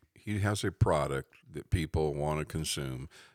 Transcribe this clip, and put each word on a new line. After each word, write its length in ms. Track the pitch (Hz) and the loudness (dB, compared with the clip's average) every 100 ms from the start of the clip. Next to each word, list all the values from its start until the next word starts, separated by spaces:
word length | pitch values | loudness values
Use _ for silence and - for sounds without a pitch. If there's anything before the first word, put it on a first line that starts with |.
| _ | _
He 260 | - - 104 | -14 -4 0
has 240 | 101 104 | 2 2
a 80 | 104 | -2
product 640 | - 104 80 69 69 - - - | 2 4 4 2 -2 -4 -14 -14
that 180 | - - | -14 -2
people 440 | 90 78 82 78 | 0 0 2 2
wanna 320 | 71 73 76 76 | 2 0 0 -2
consume, 640 | 82 76 - 67 64 65 - - | -4 -4 -4 -4 -6 -10 -16 -20